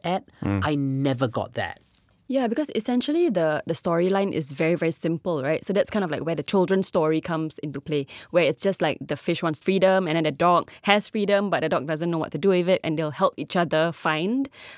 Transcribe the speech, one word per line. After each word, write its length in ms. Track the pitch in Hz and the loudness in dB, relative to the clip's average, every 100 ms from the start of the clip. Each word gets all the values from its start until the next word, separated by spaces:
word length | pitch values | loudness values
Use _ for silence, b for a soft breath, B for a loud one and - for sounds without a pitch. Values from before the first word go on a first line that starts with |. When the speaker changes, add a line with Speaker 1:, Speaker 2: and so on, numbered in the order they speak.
Speaker 1:
at. 220 | 170 190 - b | -4 -4 -6 b
Speaker 2:
Mm. 200 | 98 101 | -2 0
Speaker 1:
I 100 | 147 | 0
never 540 | 147 139 135 139 123 131 | 0 0 0 0 0 -2
got 260 | 113 101 | -2 -6
that. 240 | - 90 - _ _ _ _ - | -6 -6 -8 _ _ _ _ -4
Speaker 3:
Yeah, 200 | 269 240 | -2 0
because 220 | 226 302 | -2 -2
essentially 540 | - 214 247 262 320 349 | -4 0 0 0 2 2
the, 340 | 180 160 151 - | 2 2 0 -2
the 80 | |
storyline 580 | 160 180 170 185 196 202 | -4 0 2 2 2 0
is 180 | - 147 | -2 -4
very, 240 | 139 165 170 | -2 0 2
very 160 | 165 | 0
simple, 500 | 165 165 165 185 156 | 0 -2 -2 -2 -2
right? 200 | 131 160 | -2 -2
So 120 | - | 0
that's 160 | 196 - | 0 0
kind 120 | 214 185 | -2 -2
of 40 | |
like 140 | 147 | -4
where 100 | 156 | -4
the 80 | 156 | -4
children's 460 | 143 196 175 190 190 | 0 2 4 2 0
story 320 | 185 156 160 | 0 2 2
comes 380 | 165 160 156 - | -2 -4 -4 -6
into 240 | 156 143 | -8 -8
play, 240 | - 147 139 B B | -4 -4 -4 B B
where 140 | 170 | 2
it's 180 | 156 - | 2 2
just 180 | 196 185 | -2 0
like 160 | 160 - | 0 -2
the 160 | 143 | -6
fish 280 | 151 - 170 | -4 -2 -2
wants 180 | 165 156 | -2 -2
freedom 480 | - 190 190 190 175 | 0 4 4 4 2
and 80 | 165 | 0
then 80 | |
the 80 | 156 | 0
dog 380 | 139 175 170 - B | 2 2 2 0 B
has 240 | - 208 - | 2 2 0
freedom, 440 | 220 202 202 202 | -2 2 2 2
but 100 | 165 | 0
the 80 | 160 | 0
dog 180 | 175 139 | 0 0
doesn't 240 | 156 170 | -2 -2
know 60 | 165 | -2
what 160 | - | -2
to 60 | 151 | 0
do 100 | 196 | 2
with 180 | 180 175 | 4 4
it, 140 | 185 | 2
and 160 | - 156 | 0 -2
they'll 120 | 151 | -4
help 240 | 131 185 - | 0 0 0
each 200 | 151 185 | -4 -2
other 360 | 165 156 165 | 2 2 0
find 560 | 160 165 156 185 262 269 B B | 0 -2 0 0 -2 -4 B B